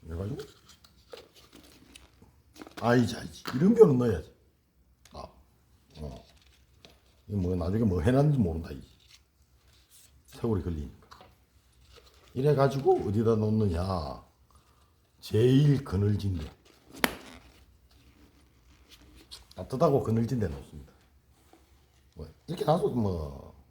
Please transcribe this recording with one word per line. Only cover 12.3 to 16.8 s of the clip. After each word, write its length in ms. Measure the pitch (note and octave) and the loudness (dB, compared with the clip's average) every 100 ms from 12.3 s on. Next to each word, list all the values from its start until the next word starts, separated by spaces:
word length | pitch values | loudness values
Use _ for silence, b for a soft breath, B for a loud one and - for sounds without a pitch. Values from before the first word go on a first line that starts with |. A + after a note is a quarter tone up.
| - | -2
이래가지고 720 | C#3 C3+ C3+ C#3 D#3 F4 G#2 | 2 4 2 2 2 2 2
어디다 280 | G2+ A2+ A2+ | 0 2 2
놓느냐. 920 | G#2+ A2 G#2 E2 F#2+ F#2 D2 B1+ - _ _ b b b b b _ _ | 2 2 0 0 -2 -4 -6 -12 -18 _ _ b b b b b _ _
제일 640 | - G#2 B2 C3+ D3 C3+ | -4 2 4 6 4 2
그늘진 520 | - F2+ G2+ G#2 G2+ F2 | 0 -2 0 0 -2 -6
데. 120 | D2 - _ _ | -8 -14 _ _